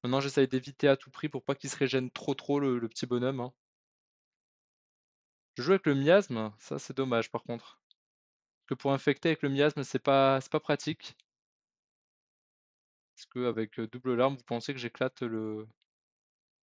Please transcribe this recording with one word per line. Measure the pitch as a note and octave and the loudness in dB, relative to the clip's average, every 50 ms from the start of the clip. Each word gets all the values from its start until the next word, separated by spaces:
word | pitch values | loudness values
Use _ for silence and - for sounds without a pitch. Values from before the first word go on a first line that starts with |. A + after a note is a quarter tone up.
Maintenant, | - B2 B2+ C#3 | -2 0 0 0
j'essaye | C#3 C#3 - D3 C3+ B2+ | 0 2 4 4 4 4
d'éviter | C3 C3 B2 C#3 C#3 _ - C#3+ | 2 -4 -4 -6 -6 _ 4 4
à | C3+ | 4
tout | - - - | 4 0 -20
prix | _ - - D3+ | _ -8 -8 -6
pour | - C3 _ | -6 -6 _
pas | - C#3+ | -4 -4
qu'il | - - C3+ | -4 -6 -10
se | - | -2
régène | - C#3+ B2+ C3+ C3 B2+ B2+ | 0 0 2 2 0 -2 -2
trop, | _ - - - C3+ | _ -8 -6 -6 -6
trop, | - - - C#3+ C#3+ | -6 -2 -2 0 2
le, | C#3+ C3+ B2 A#2+ | 2 2 0 0
le | A#2 A2+ | -2 -6
petit | - - - | -6 -8 -4
bonhomme, | B2 B2 A#2+ B2 C3 C#3 B2+ | -2 -2 0 0 -2 -2 -4
hein. | A#2+ B2+ _ _ _ _ _ _ _ _ _ _ _ _ _ _ _ _ _ _ _ _ _ _ _ _ _ _ _ _ _ _ _ _ _ _ _ _ _ _ _ _ _ | -8 -10 _ _ _ _ _ _ _ _ _ _ _ _ _ _ _ _ _ _ _ _ _ _ _ _ _ _ _ _ _ _ _ _ _ _ _ _ _ _ _ _ _
Je | - | -8
joue | B2 D3+ | 0 2
avec | F#3+ F#3 - | 2 2 4
le | D#3 C#3 | 2 2
miasme, | C#3 C3+ D3+ F3 G#3 G3 - B2 A2+ A2 G#2+ G#2 _ | 4 4 6 6 4 4 2 -4 -6 -6 -6 -10 _
ça, | - - C#3+ C#3+ | -10 -8 -8 -8
c'est | - - - | -8 -8 -4
dommage, | B2+ C3+ C3 B2 A#2 A2 - | -4 -2 0 0 0 0 -2
par | - A#2 _ | -6 -8 _
contre. | - A#2+ A#2 - - - _ _ _ | -6 -10 -10 -10 -18 -20 _ _ _
Parce | _ _ _ _ _ _ _ _ _ _ _ _ _ _ _ - | _ _ _ _ _ _ _ _ _ _ _ _ _ _ _ -8
que | C#3 | -8
pour | - - C#3 | -2 0 0
infecter | C#3 C3+ - D3+ C#3+ - - E3 | 0 2 2 0 0 2 0 0
avec | D#3 - | 0 0
le | - C#3 | 0 -2
miasme, | C#3 C#3 C#3+ D3+ D3 D3 C3 | 2 4 4 2 2 0 -8
c'est | - - B2+ | -4 -4 -2
pas, | _ C#3+ C3+ C3+ C3+ C3+ C3+ C3+ | _ 4 4 6 6 6 4 2
c'est | C3 - | 0 -2
pas | - D3+ | -4 -4
pratique. | _ - D3 - - D3+ C3 _ - - - _ _ _ _ _ _ _ _ _ _ _ _ _ _ _ _ _ _ _ _ _ _ _ _ _ _ _ _ _ _ _ _ _ _ _ _ _ _ _ _ | _ -2 -2 -2 -2 -6 -8 _ -12 -20 -20 _ _ _ _ _ _ _ _ _ _ _ _ _ _ _ _ _ _ _ _ _ _ _ _ _ _ _ _ _ _ _ _ _ _ _ _ _ _ _ _
Est-ce | - - _ | -20 -20 _
qu'avec, | _ B2 B2 B2 A2 A2+ A2+ G#2 - - | _ -4 -4 -2 -2 -2 -6 -6 -6 -8
euh, | A#2 A2 | -8 -8
double | - B2+ B2 B2+ B2 | -8 -8 -4 -2 2
larme, | A#2 B2 C#3 C#3 | 2 2 2 0
vous | B2+ _ | -4 _
pensez | - A#2+ A#2 - - C#3 | -8 -8 -6 -6 -8 -8
que | C3 | -6
j'éclate | A#2+ A#2 _ - C3 C3 _ - | -8 -10 _ -4 -4 -4 _ -6
le, | B2+ A#2 A2 A2 A2 G#2+ G#2+ G#2+ A2 A2 _ _ _ _ _ _ _ _ _ _ _ _ _ _ _ _ _ _ | -6 -4 -4 -4 -4 -6 -8 -8 -12 -14 _ _ _ _ _ _ _ _ _ _ _ _ _ _ _ _ _ _